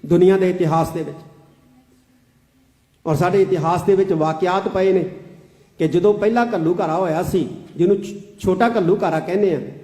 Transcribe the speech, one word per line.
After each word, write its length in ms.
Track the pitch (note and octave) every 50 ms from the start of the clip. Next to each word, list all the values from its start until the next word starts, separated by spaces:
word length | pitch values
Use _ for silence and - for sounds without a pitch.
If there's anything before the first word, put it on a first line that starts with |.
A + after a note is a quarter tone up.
| -
ਦੁਨੀਆ 320 | C#3+ E3+ E3+ F#3 F#3 F#3+
ਦੇ 120 | F#3+ F#3+ F#3
ਇਤਿਹਾਸ 400 | F3 F3+ F3+ D#3 D#3 E3 D#3 -
ਦੇ 140 | - E3+ D#3
ਵਿੱਚ? 140 | C#3+ C#3+ - - - - - - _ _ _ _ _ _ _ _ _ _ _ _ _ _ _ _ _ _ _ _ _ _ _ _ _ _ _ _ _ _ _ _
ਔਰ 100 | E3 D#3
ਸਾਡੇ 260 | C3+ F3+ F3+ F#3 G3+
ਇਤਿਹਾਸ 420 | F#3+ F#3 F#3 E3+ D3 D#3+ F3 F3 -
ਦੇ 120 | - G3
ਵਿੱਚ 160 | F#3+ F#3+ F#3+ F3+
ਵਾਕਿਆਤ 540 | D#3+ D3+ D#3+ D#3+ D#3 F#3+ F3 F3+ G3 G3
ਪਏ 260 | - - F#3+ F#3 F#3+ F#3
ਨੇ 100 | F3+ D#3+ - - - - - - - - - _ _ _ _ _ _
ਕਿ 80 | E3
ਜਦੋਂ 260 | D#3 - F3 F3 G#3 G#3
ਪਹਿਲਾ 320 | - G3+ G#3+ A3+ A#3+ A#3+
ਘੱਲੂਘਾਰਾ 500 | A#3 A3 F3+ D#3+ D#3 F3+ F3 F#3+ D#3 D#3
ਹੋਇਆ 280 | F3 F#3+ F3 D#3 E3 F3+
ਸੀ, 200 | D3+ - F#3 C#3+ - - - - - -
ਜਿਹਨੂੰ 220 | C#3 E3+ F#3+ G3+
ਛ-, 180 | G3 - - - - - - - -
ਛੋਟਾ 300 | - F#3+ F#3 F#3 A#3 A#3+
ਘੱਲੂਘਾਰਾ 500 | A#3 A3 F3+ E3 G3 G#3+ G#3+ F3 D#3 D#3+
ਕਹਿੰਦੇ 360 | D#3 F3 F3+ G3+ G#3 F#3+ D#3+
ਆ 40 | C3 - - - -